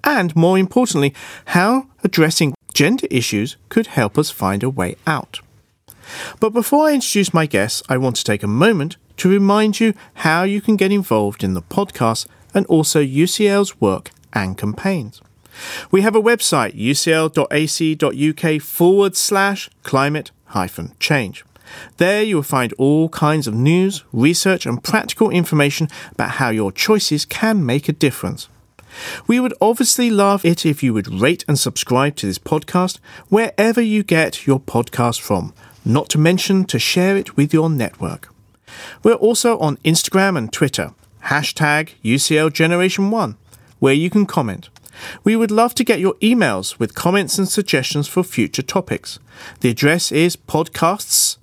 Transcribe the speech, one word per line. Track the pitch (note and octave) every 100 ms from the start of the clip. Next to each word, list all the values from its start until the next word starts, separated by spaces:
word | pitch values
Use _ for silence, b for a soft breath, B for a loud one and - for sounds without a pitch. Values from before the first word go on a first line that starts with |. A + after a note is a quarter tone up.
and | - C#4 F3+ D#3+
more | E3+ F#3+
importantly, | F#3 - B3+ D#3+ C#3+ C#3 B B -
how | F3 G3 B3+ C4 _
addressing | F#3+ E3+ D#3 - D3+ - -
gender | - C#3+ B3+ -
issues | C3 A#2+ G#2 A#2 - _
could | - A3+
help | - G#2+ -
us | D3+
find | - F#2+ G2+
a | B2
way | C3+ F#2 - -
out. | D3+ - - _ _ _ _ _ B B B B B
But | A3
before | A#3 G#3+ C#4+ D#4
I |
introduce | C#4+ - G3+ F#3+
my | E3+ D#3
guests, | G2 G#2 - -
I | B2+
want | C3 A#2
to |
take | - G#2
a | G#2
moment | A2 G3+ G3+ D3+ - _ -
to | F3+
remind | G3 G3 G#3 G#3+ G3+
you | A3+ - B
how | - D#3+ D#3+
you | F#3+ G3+
can | G#3 G#3
get | F#3+
involved | G3+ F#3 A2 G2+ G#2
in | F#2+ F2+
the |
podcast | - - G2+ - A#2 A2+ - b b
and | G3 G3
also | E3 D3+ D#3
U | C#3 C3+ F3+
C | - G#3
L's | G3+ G3 -
work | G#2 F#2+ - _ _
and | A2 F#2+ F#2+
campaigns. | G#2+ G#2+ G3 F#3 A2+ - _ _ B B B B B
We | F#3+
have | G#3+ A3
a |
website, | G#3+ A#3+ - - G#2 -
U | A2+
C | C#3+ -
L | D#3+ D#3+
dot | D3+ C3+
A | D3 D#3
C | - D#3+
dot | D#3 D3 C3
U | D3+
K | D3+ E3 D#3
forward | - - F3 G3 G3 F#3+
slash | - G3 G3 G3 - _
climate | - C3 C#3 D3+ - _ _
hyphen | G#2 F#2 - E2+ _
change. | - D3 G2+ - - _ B B B -
There | F3 G#3
you | G#3+ F3
will |
find | C#3+ C3+ A#2+ -
all | C3+ D3+ D#3+
kinds | - D3+ D#3 B2
of | A2
news, | C#3 F3 F#3+ G3 _
research | A2 C#3 E3+ G3 F#3 -
and | A#2+
practical | - A3 - - A3
information | F3+ E3 D3+ C#3+ - D#3+ B B
about | - A#2
how | - B2+
your | A2 G2+
choices | - - G#3+ - D3 -
can | - A3 G#3+ C3+
make | C3+ -
a |
difference. | D3+ C#3+ - F#2 - - _ _ _ B B B B -
We | A#3+
would | B3+ -
obviously | G#3+ A#3 B3 - A#3+
love | G#3 G3 G3+
it | E3 E3 E3
if | C#3+
you | C3
would | A2 F#2+ F#2
rate | B2+ F3 -
and | C#3
subscribe | C3 - - B2+ C#3+ D3
to | G2+
this | F#2
podcast | - D#3 - F3+ F#3 - B B B
wherever | G#3 A3+ - G#3+ A#3
you | A3+ G#3+
get | G3 E3 D#3 - -
your | C3+
podcast | - A#2 A#2 - A#2+ A2+
from, | - F#2+ - - b b -
not | B2+ -
to | D3+
mention | D#3 F#3 - G3 F#3
to | A#2
share | - F#3 F#3 G3
it | - -
with | C#3+
your | D#3+ E3
network. | D3 G#2+ - F2 E2 - _ _ _ B B B B
We're | G#3+
also | A#3 G#3+ A#3 A#3+ A3+
on | D#3 C3+
Instagram | D#3 E3 - F#3+ G3 E3+
and | G#2+
Twitter, | - C#3 - D#2 _ _ _ -
hashtag | C#3+ C#3+ - D3+ D3 D#3 -
U | A2 C3
C | - D3+
L | D#3
Generation | D3 E3 F3 F#3 F#3+ G3
One, | A3+ D3+ G#2+ _ b b b
where | C3+
you | C#3+ E3+
can | G#3 G3
comment. | - A#2 F#2 - _ B B B B
We | - A3+
would | A3
love | G#3+ A#3+ -
to |
get | A#3+ G3
your | F#3 -
emails | G#3+ A#3+ D#3 F#2+ G2 -
with | A2+ -
comments | E3+ G3+ D#3+ -
and | F#3+
suggestions | - F#3+ C#3+ B2+ D3 C#3+
for | F#3
future | F3 - G#2+ -
topics. | - F#3+ E3+ F#2+ - - B B B B
The | B2+
address | A2+ C#3+ E3+ -
is | D3 E3+ -
podcasts | - D#3 E3 - E3 G#3 - - - -